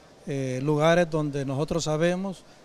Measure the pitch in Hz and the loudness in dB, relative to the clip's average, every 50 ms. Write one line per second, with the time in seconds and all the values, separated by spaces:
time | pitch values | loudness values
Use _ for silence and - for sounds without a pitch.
0 | - - - - - 185 143 135 131 131 127 127 135 147 151 147 151 165 170 175 | -20 -20 -20 -16 -10 -6 -4 -4 -2 -2 -2 -2 0 0 2 4 4 4 6 4
1 | 175 160 160 156 151 147 139 143 135 135 135 135 156 - 170 165 - 156 156 151 | 4 2 0 -2 -2 -2 -4 -4 -4 -4 -2 -4 -2 -2 -2 -2 -2 -2 0 2
2 | 170 175 180 185 196 196 175 - - - - - - | 2 0 0 0 -4 -8 -10 -12 -16 -20 -20 -20 -20